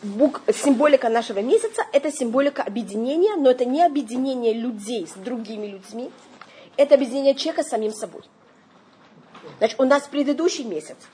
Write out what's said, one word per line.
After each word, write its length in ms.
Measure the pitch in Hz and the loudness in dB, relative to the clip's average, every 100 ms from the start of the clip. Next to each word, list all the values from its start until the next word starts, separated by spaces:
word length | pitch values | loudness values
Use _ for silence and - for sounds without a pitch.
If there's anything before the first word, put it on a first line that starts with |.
бук-, 400 | 208 202 285 - - | -8 2 2 2 -2
символика 580 | 214 285 247 294 269 233 | 0 2 4 6 4 4
нашего 300 | 226 226 202 | 0 0 -4
месяца, 440 | 220 427 427 - - | 2 2 2 -6 0
это 180 | 285 294 | 0 0
символика 520 | 294 240 240 285 277 | -4 -2 2 0 0
объединения, 720 | 247 214 202 202 240 311 392 415 | -6 -6 -6 -6 -4 0 0 4
но 160 | 269 | 4
это 140 | 254 247 | 4 2
не 180 | 269 | 4
объединение 680 | 349 285 226 247 262 262 233 | 2 2 -4 -4 -4 0 0
людей 520 | 220 233 214 202 233 165 | -2 -4 -8 -8 -8 -8
с 60 | |
другими 540 | 196 190 240 214 214 208 | -10 -10 -8 -8 -10 -10
людьми, 420 | 196 190 214 254 - - - - - - - | -12 -14 -12 -12 -14 -20 -20 -20 -20 -18 0
это 200 | 285 277 | 4 6
объединение 400 | 262 254 277 277 | 4 0 2 2
человека 260 | 311 - | -2 -4
с 40 | 311 | -4
самим 240 | 233 214 | -2 -4
собой. 280 | 214 196 156 - _ _ _ _ _ _ _ _ _ _ - - - | -6 -12 -14 -20 _ _ _ _ _ _ _ _ _ _ -20 -20 -2
Значит, 200 | 226 - | -2 2
у 40 | 262 | 2
нас 220 | 285 285 | 2 0
предыдущий 540 | 277 277 277 339 - | -4 -2 0 -2 -2
месяц 340 | 240 165 - - - | -8 -8 -10 -20 -20